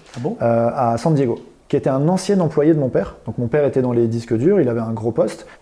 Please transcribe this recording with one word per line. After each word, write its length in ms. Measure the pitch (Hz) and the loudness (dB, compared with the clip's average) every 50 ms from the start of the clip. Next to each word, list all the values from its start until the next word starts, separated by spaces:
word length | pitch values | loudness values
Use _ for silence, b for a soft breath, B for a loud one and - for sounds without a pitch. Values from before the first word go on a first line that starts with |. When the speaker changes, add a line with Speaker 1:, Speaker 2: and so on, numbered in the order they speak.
| - - - | -20 -18 -12
Speaker 1:
Ah 40 | 123 | -8
bon ? 160 | 120 160 233 - | -6 -6 -4 -2
Speaker 2:
euh, 280 | 120 117 117 117 117 117 - | 0 2 2 2 2 0 0
à 240 | 143 123 117 117 113 | 0 0 0 0 0
San 160 | - 165 156 | 0 2 2
Diego, 240 | 135 139 120 113 - - - - - _ _ - | 2 2 0 -2 -4 -8 -16 -20 -20 _ _ -2
qui 40 | 139 | 0
était 120 | - 156 | 0 0
un 180 | 131 135 143 160 | 0 2 2 0
ancien 320 | 185 180 - - 202 190 | 0 0 0 0 0 2
employé 360 | 170 147 - 151 147 156 170 | 0 0 0 2 4 4 4
de 20 | 156 | 2
mon 120 | 139 123 | 0 0
père. 260 | 113 - - - - - - | 0 -2 -2 -4 -8 -14 -14
Donc 140 | - 110 - | -10 -6 -6
mon 80 | 123 113 | -4 -2
père 180 | 143 151 143 | 0 0 0
était 160 | 131 - 131 | 2 0 0
dans 120 | 127 123 120 | 0 0 2
les 120 | 117 117 | 2 2
disques 320 | 113 113 117 113 - 117 110 | 0 0 -4 -2 -2 -2 0
durs, 240 | 127 175 208 196 | 2 2 4 4
il 80 | 143 120 | 2 2
avait 100 | 113 117 | 0 -2
un 120 | 113 117 | -4 -4
gros 200 | 113 104 107 117 | -6 -4 -4 -2
poste. 360 | - - - 285 - - - B B B | 0 0 -2 -2 -2 -8 -14 B B B